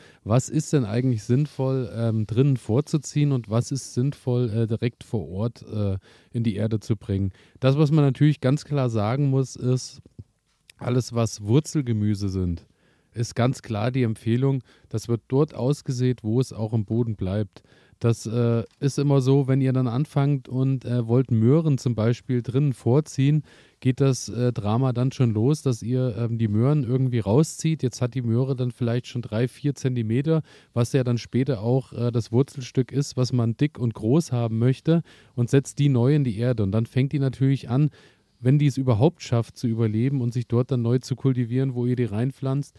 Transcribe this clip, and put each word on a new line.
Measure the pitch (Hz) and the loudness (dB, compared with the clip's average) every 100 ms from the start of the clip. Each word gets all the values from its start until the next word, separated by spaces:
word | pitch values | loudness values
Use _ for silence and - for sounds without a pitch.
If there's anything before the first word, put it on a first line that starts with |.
| - _ | -8 _
was | 95 123 - | 0 0 0
ist | 160 - | -4 0
denn | 151 104 | -2 0
eigentlich | 113 131 110 | -2 0 -2
sinnvoll, | 107 127 151 - 131 131 123 | 0 0 0 -4 -4 -4 -6
ähm, | 110 117 110 107 | -4 -2 -2 -2
drinnen | 110 143 127 | 0 2 0
vorzuziehen | - 117 - 156 - 151 143 | 0 -2 0 -4 -4 -2 0
und | 131 107 | -2 -2
was | 113 - | -2 -2
ist | 139 - - | -6 -6 -4
sinnvoll, | 139 - - 123 123 | -4 -4 -4 -2 -2
äh, | 110 113 | -2 -2
direkt | 113 117 - | -2 -4 -6
vor | - 113 76 | -8 -8 -6
Ort, | 92 117 - | -6 -6 -8
äh, | - 107 101 95 _ - _ | -10 -4 -4 -4 _ -20 _
in | 123 113 | -4 -2
die | 98 | -2
Erde | 110 107 | -2 -2
zu | - 107 | -4 -6
bringen? | - 98 98 - _ - | -2 -2 -2 -6 _ -2
Das, | 131 139 | 0 4
was | 151 | 4
man | 156 139 | 4 4
natürlich | 120 151 143 | 4 2 4
ganz | 127 147 | 0 0
klar | - 143 127 | -2 -2 0
sagen | 113 101 139 139 | 0 0 0 0
muss, | 131 127 - | 0 -2 -4
ist, | 123 127 - - - - - _ _ _ _ - | -2 -2 -4 -18 -20 -20 -20 _ _ _ _ -10
alles, | 120 123 117 | -2 -2 -2
was | 117 113 - | -2 -2 -4
Wurzelgemüse | 104 135 - 156 123 107 104 98 98 | 0 0 2 -4 -2 -2 0 -2 -2
sind, | 95 90 85 - _ _ _ _ | -2 -2 -4 -10 _ _ _ _
ist | 110 117 - | -8 -8 -2
ganz | 120 - | -2 -2
klar | - 104 117 | -6 -4 -4
die | 131 | -2
Empfehlung, | 117 110 110 120 135 135 - _ - | -2 -2 -2 0 0 -2 -8 _ -10
das | 110 - | -8 -4
wird | 117 - | -6 -2
dort | 135 156 | 0 0
ausgesät, | 107 123 147 - 123 127 120 | -2 -4 -4 -4 -2 -2 -2
wo | 107 117 | -2 -2
es | 131 | -2
auch | - 107 | -4 -2
im | 113 | -2
Boden | 101 113 117 104 | -2 -2 -2 -4
bleibt. | 92 104 104 - _ _ _ - | -4 -2 -4 -10 _ _ _ -4
Das, | 117 113 113 | 0 0 -2
äh, | 117 117 117 - - | -2 0 0 -4 -4
ist | 143 - | -4 0
immer | 143 139 | 2 2
so, | 127 139 131 | 4 2 2
wenn | 135 | 2
ihr | 131 | 2
dann | 131 127 | 2 0
anfangt | 120 151 147 139 143 - | -2 -2 0 0 0 -2
und, | 127 135 131 | -2 0 -2
äh, | 117 123 113 | -2 -2 2
wollt | 123 131 | 2 4
Möhren | 113 113 156 160 131 | 4 4 4 4 0
zum | 127 110 | 0 0
Beispiel | 110 120 - 123 | 0 0 -2 -4
drinnen | 117 127 147 | 0 0 0
vorziehen, | 127 117 135 156 - 135 151 - - _ _ | 0 2 2 2 0 2 2 -2 -18 _ _
geht | 127 131 | -2 2
das, | 135 123 - | 2 0 -4
äh, | 110 123 | -2 -2
Drama | 117 101 117 135 | 0 0 0 0
dann | 117 131 | 0 -2
schon | - 123 | 0 0
los, | 107 123 156 | 2 2 0
dass | 135 117 | -2 -4
ihr, | 110 127 127 113 | -2 -2 -2 -2
ähm, | 117 113 | -4 -2
die | 110 | 0
Möhren | 104 127 151 | 2 2 2
irgendwie | 113 131 131 120 | 2 2 2 2
rauszieht. | 98 120 160 - 160 160 | 4 4 4 0 -2 0
Jetzt | 123 - | -2 -2
hat | 123 | -4
die | 131 | -2
Möhre | 117 113 131 127 | 0 0 0 -2
dann | 123 | -4
vielleicht | - 117 123 - | -2 -2 -2 -4
schon | 127 | -8
drei, | - 107 123 | -4 0 -2
vier | - 139 127 | -2 -4 -2
Zentimeter, | 131 123 110 120 147 160 - - _ | -2 -2 0 0 2 0 -2 -16 _
was | 117 120 | -2 2
ja | 135 123 | 2 2
dann | 120 | -2
später | - 117 135 110 | -2 -2 0 -2
auch, | 113 131 - | 0 0 -2
äh, | - 120 | -4 -2
das | 117 - | -2 0
Wurzelstück | 113 139 - 120 - 123 | 0 0 -4 -4 -2 0
ist, | 135 143 - | -2 -4 -2
was | 120 | 0
man | 123 113 110 | 0 0 0
dick | 151 - | -2 -2
und | 120 | -4
groß | - 113 156 - | -2 0 2 2
haben | 123 117 113 | -2 -2 0
möchte | 123 131 - 165 - - _ - | 0 0 2 0 0 -14 _ -4
und | 120 | 2
setzt | 139 - - | 2 2 0
die | 143 | 2
neu | 123 123 | 4 4
in | 151 127 | 2 0
die | 101 | 0
Erde. | 120 117 | -2 0
Und | 98 | 0
dann | 107 117 | 0 0
fängt | 131 135 | 0 0
die | 147 | 0
natürlich | 135 117 135 135 - | -2 0 0 0 0
an, | 127 151 - - _ _ - 120 | 0 0 -2 -20 _ _ -4 2
wenn | 143 | 4
die | 147 | 4
es | 127 | 2
überhaupt | 131 104 151 - | 0 4 2 0
schafft | - 117 - - | -2 -2 -2 -4
zu | 120 | -4
überleben | 113 113 107 131 139 | 0 0 0 0 0
und | 120 | -2
sich | 123 117 | -4 -2
dort | 117 123 | 0 0
dann | 127 | 0
neu | 117 127 | 2 0
zu | - 127 | -2 -2
kultivieren, | 135 127 117 127 135 123 | 0 0 0 -2 -2 -2
wo | 120 | -2
ihr | 123 | 0
die | |
reinpflanzt, | 117 104 127 - 135 135 139 | -2 -2 -4 -4 -4 -4 -4